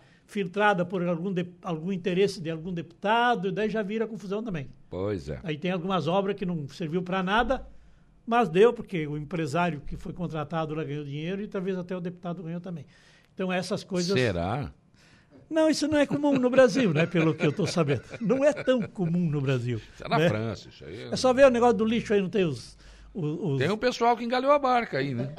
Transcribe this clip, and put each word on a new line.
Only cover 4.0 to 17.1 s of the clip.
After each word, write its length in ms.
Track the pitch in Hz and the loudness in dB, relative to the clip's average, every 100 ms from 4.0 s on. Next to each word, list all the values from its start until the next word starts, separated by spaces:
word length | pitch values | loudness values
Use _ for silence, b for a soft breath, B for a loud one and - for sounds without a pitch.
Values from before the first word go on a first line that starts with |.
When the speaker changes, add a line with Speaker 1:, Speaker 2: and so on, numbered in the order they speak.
| 220 | -4
Speaker 1:
confusão 360 | 208 190 202 | -6 -6 -6
também. 280 | 233 165 127 - - | -4 -6 -8 -14 -10
Speaker 2:
Pois 400 | 87 101 98 73 | -4 -2 -2 -4
é. 120 | 65 | -8
Speaker 1:
Aí 140 | 165 143 | -6 -4
tem 140 | 180 | -2
algumas 340 | 185 180 185 147 | -2 -2 0 2
obras 260 | 190 196 202 | 0 0 -2
que 100 | 185 | -4
não 200 | 170 135 | -4 -6
serviu 340 | - 160 180 | -8 -4 -4
pra 200 | 180 190 | -2 -2
nada, 440 | 185 214 247 254 - b b b b b - | 0 2 2 -2 -6 b b b b b 0
mas 220 | 233 202 | 2 4
deu, 240 | 185 233 | 6 6
porque 340 | 233 - 175 147 | 4 -6 -6 -4
o 120 | 151 | -6
empresário 640 | 147 170 151 165 175 143 - | -6 -4 -2 0 0 -2 -8
que 80 | - | -10
foi 180 | 180 | -10
contratado 600 | 180 165 156 143 165 156 | -8 -6 -6 -4 -4 -4
lá 80 | 151 | -4
ganhou 200 | 143 147 | -6 -6
dinheiro 380 | 143 143 160 196 | -8 -8 -6 -6
e 60 | 208 | -6
talvez 280 | 208 185 185 | -6 -4 -6
até 180 | 175 | -6
o 60 | 180 | -8
deputado 420 | 175 175 175 175 | -8 -8 -8 -8
ganhou 200 | 165 175 | -8 -10
também. 240 | 185 165 - b b b b | -10 -12 -14 b b b b
Então 180 | - 185 | -6 -2
essas 320 | 185 180 202 | -2 -2 -6
coisas 340 | - 180 175 190 | -4 -4 0 2
Speaker 2:
Será? 540 | 120 87 87 131 117 - _ b b b b b b | 2 0 -2 -4 -6 -12 _ b b b b b b
Speaker 1:
Não, 200 | 320 320 | 2 2
isso 200 | 277 294 | 2 2
não 100 | 294 | 2
é 80 | 277 | 2
comum 320 | 285 294 269 | 2 2 2
no 100 | 247 | 4
Brasil, 460 | 254 247 214 220 | 6 6 6 2
né, 120 | 147 | 2
pelo 280 | 170 | 2